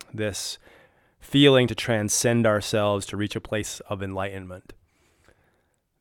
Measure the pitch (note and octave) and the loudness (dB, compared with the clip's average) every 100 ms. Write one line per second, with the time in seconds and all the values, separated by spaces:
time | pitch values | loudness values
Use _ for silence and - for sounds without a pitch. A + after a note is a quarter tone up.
0 | - G#2+ G#2+ G2 - - - - _ _ | -14 -6 -6 -4 -8 -12 -16 -20 _ _
1 | _ _ - C#3 C#3+ C3 B2 A2 - A2 | _ _ 0 6 8 8 4 0 -2 -2
2 | G#2 - B2 A#2 A2+ G#2 - A2 G#2 G2+ | 0 0 2 2 2 2 0 0 0 0
3 | - G2 G#2 A2+ - G#2+ G#2 - - G2+ | -4 -6 -4 -6 -6 -6 -6 -10 -10 -8
4 | G2 F#2+ G2 G2 F#2 F#2 - - _ _ | -6 -6 -6 -8 -12 -16 -20 -20 _ _
5 | _ _ _ _ _ _ _ _ _ _ | _ _ _ _ _ _ _ _ _ _